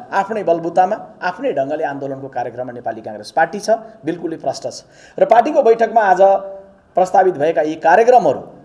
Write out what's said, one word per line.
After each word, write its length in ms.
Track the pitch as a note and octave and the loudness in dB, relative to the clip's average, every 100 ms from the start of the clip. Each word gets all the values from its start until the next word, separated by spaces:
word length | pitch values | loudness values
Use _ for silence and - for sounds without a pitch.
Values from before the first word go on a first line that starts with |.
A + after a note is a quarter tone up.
| - | -6
आफ्नै 300 | D#3+ F#3+ A3 | -4 -2 -2
बलबुतामा, 520 | E3 E3+ E3 F3+ F#3 A3 - - | 0 0 0 2 2 0 -10 -8
आफ्नै 280 | F3+ F3+ C4+ F3+ | -8 -4 -4 -4
ढङ्गले 280 | C#3 D3+ | -4 -4
आन्दोलनको 440 | D3+ C#3 C3+ C3 C3+ | -6 -6 -10 -10 -10
कार्यक्रममा 440 | C3 B2 A#2 B2+ | -8 -8 -8 -12
नेपाली 280 | A#2+ A#2 A2 | -10 -10 -10
काङ्ग्रेस 300 | A2 G#2+ G#2 | -10 -14 -8
पार्टी 280 | - E3 G3+ | -2 -2 -2
छ, 80 | - E3+ - - | -2 -2 -4 -14
बिल्कुलै 320 | D3 E3+ E3+ D#3 | -8 -6 -8 -8
प्रष्ट 280 | C#3 B2 B2+ | -6 -6 -8
छ। 100 | - - _ - - | -12 -20 _ -10 -2
र 80 | |
पार्टीको 380 | - A3+ D#4 D4+ | 2 4 4 4
बैठकमा 400 | A3+ A#3 A3+ A3+ | 4 4 2 2
आज 180 | G3+ F3+ G3 G3 - - - _ _ - | 2 4 4 4 -2 -16 -20 _ _ -2
प्रस्तावित 380 | F#3 G3 F#3 | 0 2 2
भएका 280 | D3+ D3+ E3 | 2 0 0
यी 120 | D#3 D#3 | -2 0
कार्यक्रमहरू 600 | D#3+ F#3 A#3 B3+ E3 G#2 F2+ - | 4 4 6 4 4 -2 -6 -20